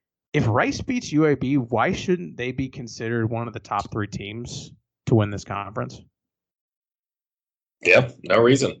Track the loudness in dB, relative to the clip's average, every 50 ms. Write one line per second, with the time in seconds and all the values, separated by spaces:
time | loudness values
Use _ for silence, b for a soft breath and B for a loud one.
0 | _ _ _ _ _ _ -2 0 0 2 2 2 2 0 -2 -4 -4 -4 -4 -4
1 | -4 -2 0 2 4 4 2 0 0 0 0 0 0 0 0 0 2 0 0 -2
2 | -2 -2 -2 -2 -4 -8 -10 -8 -8 -6 -4 -6 -6 -6 -8 -12 -14 -12 -10 -8
3 | -6 -2 -2 0 0 -2 -2 -4 -6 -6 -8 -12 -8 -4 -4 -4 -4 -4 -4 -6
4 | -6 -6 -6 -10 -10 -10 -10 -12 -12 -12 -12 -14 -14 -16 -20 _ _ _ _ _
5 | _ 4 4 4 4 2 -2 -8 -8 -8 -8 -8 -8 -8 -10 -10 -10 -10 -12 -16
6 | -20 _ _ _ _ _ _ _ _ _ _ _ _ _ _ _ _ _ _ _
7 | _ _ _ _ _ _ _ _ _ _ _ _ _ _ _ _ 4 6 6 6
8 | 6 4 -2 -8 -2 2 4 6 6 6 6 4 2 -2 -4 -6